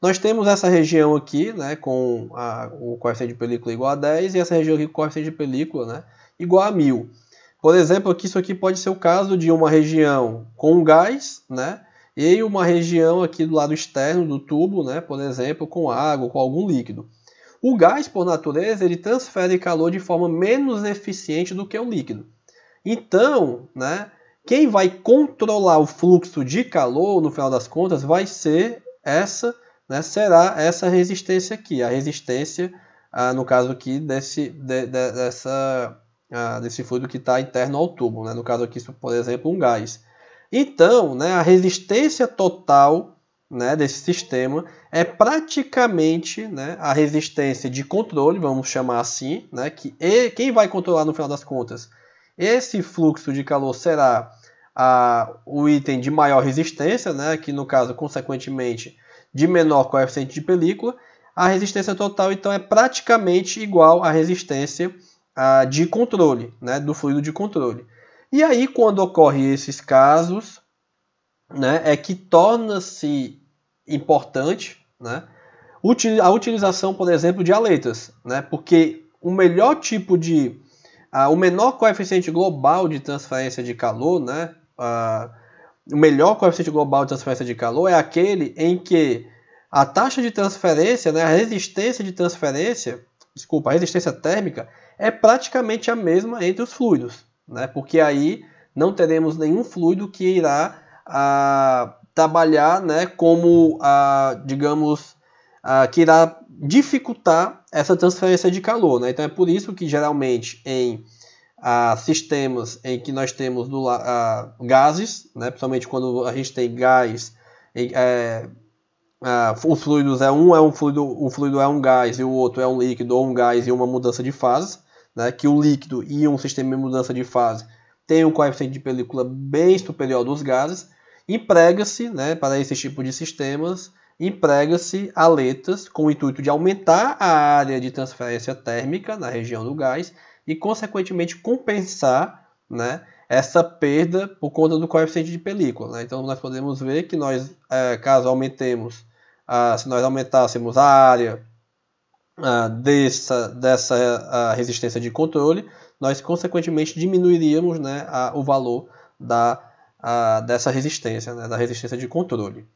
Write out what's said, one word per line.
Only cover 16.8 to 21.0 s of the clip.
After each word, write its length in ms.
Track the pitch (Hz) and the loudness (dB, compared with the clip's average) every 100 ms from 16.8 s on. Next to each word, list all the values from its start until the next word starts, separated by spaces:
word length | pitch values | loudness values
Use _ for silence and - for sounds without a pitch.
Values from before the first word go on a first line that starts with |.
| 117 107 - _ _ _ _ _ | -4 -14 -16 _ _ _ _ _
O 160 | 247 247 | -2 4
gás, 300 | 170 254 302 | 4 4 -4
por 180 | 202 180 | -4 -2
natureza, 580 | 160 160 147 196 214 | -2 -2 -2 -2 0
ele 140 | 185 175 | 0 0
transfere 640 | 180 254 254 - 180 185 | -2 -4 -4 -4 0 0
calor 320 | 185 170 165 | -2 0 0
de 80 | 185 | -2
forma 280 | 185 170 175 | -2 -2 0
menos 560 | 165 190 254 277 220 | 0 2 2 0 -2
eficiente 720 | 208 202 | -4 -6